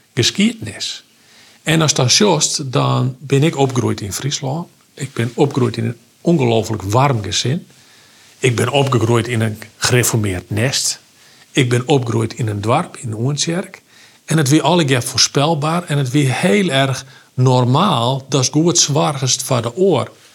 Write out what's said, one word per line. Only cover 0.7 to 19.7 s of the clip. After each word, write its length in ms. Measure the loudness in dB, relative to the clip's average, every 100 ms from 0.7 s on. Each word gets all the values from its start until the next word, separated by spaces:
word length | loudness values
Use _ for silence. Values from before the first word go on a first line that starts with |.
| -10 -10 -12 -18 _ _ -20 -20 _
En 200 | 0 2
als 120 | 2
dat 200 | 2 2
jost, 580 | 4 4 2 0 -4 -4
dan 440 | -2 0 0 -2 -4
ben 240 | -2 2
ik 140 | 2 2
opgegroeid 440 | 0 0 -2 -4
in 120 | -6
Friesland. 560 | -6 -6 -6 -6 -6 -8 _ _
Ik 180 | -12 -8
ben 200 | -4 -4
opgegroeid 420 | 0 0 2 -2 -2
in 80 |
een 120 | -6 -6 _ _
ongelooflijk 640 | 0 2 2 0 0 -6
warm 400 | 0 2 2 0
gezin. 440 | -2 -4 -2 -4 -6 -20 -20 -20 -20 -20 -20 _
Ik 180 | 0 0
ben 120 | 0
opgegroeid 600 | 2 2 2 2 2 0
in 120 | -2
een 180 | -2 -4 -12 _
gereformeerd 760 | 0 2 2 0 -2 -4 -4
nest. 500 | -2 -2 -2 -4 -6 _ _ -20 -20 -4
Ik 180 | -2 2
ben 200 | 0 2
opgegroeid 460 | 0 0 -2 -2
in 140 | -4 -6
een 120 | -4
dorp, 360 | 0 0 -2 -10
in 200 | -10 -6
Oornsjerk. 680 | -4 -2 -4 -4 -8 -14 _ -20 -20 _
En 120 | -2 0
het 120 | 4
weer 140 | 4
alle 220 | 4 2
keer 180 | 2 0
voorspelbaar 800 | 0 -2 0 0 0 0 0 -2
en 140 | -2 -2
het 120 | 0
weer 220 | 0 0
heel 340 | 0 2 2 2
erg 360 | 0 0 -2 -10 -20 _
normaal, 920 | 0 4 4 4 2 2 2 0 -2 -2
dat 140 | -2
is 60 | 0
goed 300 | 0 2 2
zwargest 640 | 0 0 0 -2 -2 -4
van 200 | -2 -2
de 140 | -2